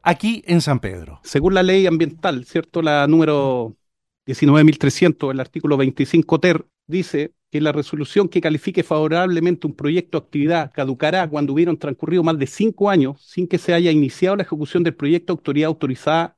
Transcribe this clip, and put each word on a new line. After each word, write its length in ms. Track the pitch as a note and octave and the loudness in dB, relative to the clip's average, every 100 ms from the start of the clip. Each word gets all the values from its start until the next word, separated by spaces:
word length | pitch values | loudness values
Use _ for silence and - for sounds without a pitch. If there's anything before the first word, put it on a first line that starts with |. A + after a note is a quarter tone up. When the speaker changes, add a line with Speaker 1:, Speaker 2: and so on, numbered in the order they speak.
Speaker 1:
aquí 400 | - F3 G#3+ A#3 - | -2 0 -2 -4 0
en 160 | E3+ | 0
San 180 | D3+ B2+ | 2 -2
Pedro. 400 | G2 F#2 D#2+ - | -4 -12 -16 -20
Speaker 2:
Según 320 | - C#3 F3 F#3+ | -4 0 2 2
la 80 | |
ley 240 | F#3 F#3+ F#3 | 4 4 2
ambiental, 580 | D#3+ E3 - F#3+ C3 B2+ | 2 -2 -2 -4 -4 -4
¿cierto? 380 | E3 D#3+ E3+ | -6 -4 -4
La 240 | D#3 D3 C#3+ | 0 2 4
número 680 | D#3+ D#3 C#3+ C#3 B2 A2+ - _ _ _ _ - | 4 4 2 0 -2 -6 -10 _ _ _ _ -10
diecinueve 360 | B2+ C#3+ D3+ | 0 4 8
mil 140 | D#3 D3 | 6 4
trescientos, 540 | C#3 - F3+ - C#3 | 0 2 0 2 -4
el 80 | C3+ | -4
artículo 360 | B2+ D#3+ D#3 C#3 | -8 -6 -2 0
veinticinco 640 | C3+ C3 C3+ E3 - D#3 | 0 0 0 2 2 2
ter, 280 | F3+ D#3+ - _ - | 2 0 -4 _ -8
dice 480 | F3 F3+ C#3+ D3+ _ _ | -6 -4 -6 -6 _ _
que 120 | D3+ | -4
la 100 | D3+ | -2
resolución 580 | D3 C#3+ D3 C#3 G3+ G3 | -2 -6 -8 -2 0 0
que 120 | F3+ | 0
califique 420 | E3 D3+ - - | -2 -2 -4 -4
favorablemente 800 | - D#3 D#3 E3 F#3 E3 E3+ E3+ D3+ | -2 -2 0 0 0 0 0 -2 -4
un 100 | - | -4
proyecto 440 | C#3+ F3 F3 D#3+ | -2 -2 -2 -8
de 60 | - | -6
actividad 460 | D3+ D3 E3+ D3 | -4 0 0 -4
caducará 560 | - C3+ B2+ D3+ F#3 E3 | -6 -6 -2 -2 0 -2
cuando 260 | D3 C#3+ | -4 -2
hubieron 240 | C#3+ E3+ D#3+ | 0 0 -2
transcurrido 440 | D3 C3 D#3 F3+ | -6 -8 -2 0
más 160 | E3 D#3 | 0 0
de 80 | C3+ | -4
cinco 460 | - A3 - G3+ | -2 -2 0 0
años 320 | F#3+ C3+ C#3 _ | 2 0 -4 _
sin 220 | - F3 | -8 -4
que 100 | F3 | -4
se 160 | - | 0
haya 160 | E3+ F3 | 0 2
iniciado 460 | D3+ C3+ - F#3 G3+ | 2 0 0 -2 -2
la 80 | |
ejecución 400 | F3+ D3+ D3 F3 | -4 -6 -4 -2
del 100 | E3 | -2
proyecto 400 | - C#3+ E3+ F3 | -2 -2 -2 -2
autoridad 340 | E3+ - C#3+ D#3 | -6 -2 -2 0
autorizada 680 | D#3 C3+ B2+ - D#3+ E3+ | -2 -4 -4 0 0 -2